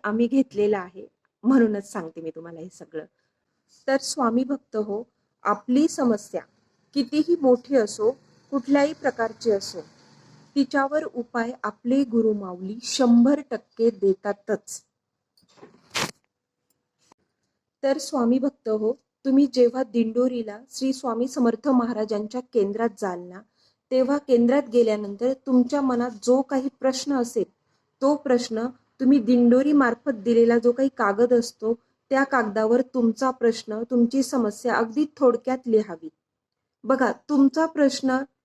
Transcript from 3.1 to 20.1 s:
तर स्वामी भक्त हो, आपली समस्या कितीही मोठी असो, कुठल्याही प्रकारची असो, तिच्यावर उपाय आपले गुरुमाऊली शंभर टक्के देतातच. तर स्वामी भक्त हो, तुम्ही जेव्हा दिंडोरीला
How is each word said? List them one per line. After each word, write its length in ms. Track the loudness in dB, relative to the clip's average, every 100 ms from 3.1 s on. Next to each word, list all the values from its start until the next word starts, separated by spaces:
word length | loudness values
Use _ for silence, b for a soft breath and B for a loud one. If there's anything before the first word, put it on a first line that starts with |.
| _ _ _ _ _ _ _ -2
तर 100 | -2
स्वामी 460 | -2 -4 0 0
भक्त 320 | -2 -6 _ -8
हो, 280 | -6 -8 -10 _ _ _
आपली 440 | -4 -4 0 0 0
समस्या 540 | 0 0 -2 -4 -12 -12 _ _ _ _
कितीही 420 | -6 -2 -2 0 2
मोठी 340 | 4 2 2 0
असो, 360 | 0 -2 -2 -4 _ _ -8
कुठल्याही 420 | -6 0 2 2
प्रकारची 580 | -2 -4 -2 -6 -4 -2
असो, 300 | -2 -4 -14 -16 _ _ _ _ -20 _ -2
तिच्यावर 480 | -2 0 0 -2
उपाय 480 | -4 -8 -8 -6 -6 -6
आपले 400 | -10 -8 -2 0
गुरुमाऊली 760 | 2 0 0 0 -6 -10 -12 -12
शंभर 580 | -6 0 4 6 6 2 -2
टक्के 380 | -10 _ -2 -2
देतातच. 920 | 2 0 0 -4 -8 -6 -8 -8 -18 _ _ _ _ _ _ _ _ -20 _ _ -8 -8 -10 _ _ _ _ _ _ _ _ _ _ _ _ _ _ _ _
तर 140 | -2 -2
स्वामी 420 | -4 0 2 2
भक्त 300 | 0 -4 -4
हो, 240 | -2 -2 -6 _ _ 0
तुम्ही 220 | 2 4
जेव्हा 300 | 4 2 2
दिंडोरीला 760 | -2 0 0